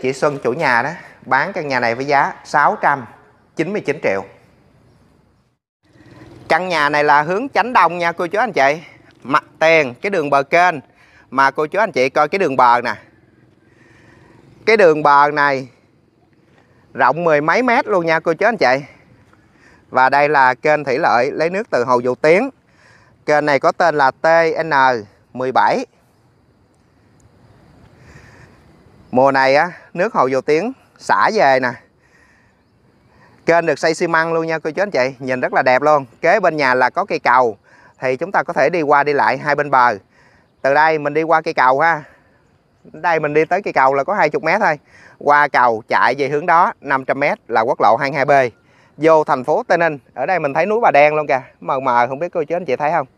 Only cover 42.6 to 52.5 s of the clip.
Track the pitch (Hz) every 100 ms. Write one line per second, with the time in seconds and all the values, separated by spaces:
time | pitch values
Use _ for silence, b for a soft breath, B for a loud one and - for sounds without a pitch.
42.6 | _ _ - 156 170 160 151 151 160 180
43.6 | 202 156 135 139 139 202 156 151 160 196
44.6 | 190 147 b b b b 139 147 147 139
45.6 | 123 110 - 110 107 139 135 147 180 170
46.6 | 208 - 135 135 131 135 147 208 - 113
47.6 | 117 - 110 117 139 151 139 139 127 -
48.6 | b b b - 156 160 151 135 127 170
49.6 | - 170 165 147 _ - 147 180 147 147
50.6 | 185 220 214 143 151 151 147 135 127 _
51.6 | 170 135 131 120 123 135 175 175 147